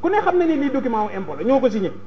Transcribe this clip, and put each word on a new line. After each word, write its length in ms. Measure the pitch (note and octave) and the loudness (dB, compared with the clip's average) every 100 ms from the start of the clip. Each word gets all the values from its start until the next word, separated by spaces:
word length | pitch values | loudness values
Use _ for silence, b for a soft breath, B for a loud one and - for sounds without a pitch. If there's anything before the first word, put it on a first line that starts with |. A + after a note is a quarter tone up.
Ku 80 | F4 | 2
ne 120 | G#4 | 2
xam 160 | F#4+ F4+ | 2 2
na 60 | E4+ | 2
ni 100 | D#4 | 2
lii 140 | C#4 | 0
document 340 | C4 B3 A#3 G#3+ | -2 -2 -2 -2
wu 60 | G3 | -4
impôt 200 | F3 C#3+ | -8 -4
la, 60 | |
ñoo 160 | F#3 C4+ | 2 2
ko 100 | B3+ | 2
signé. 220 | G#3 F#3 - | 0 -4 -6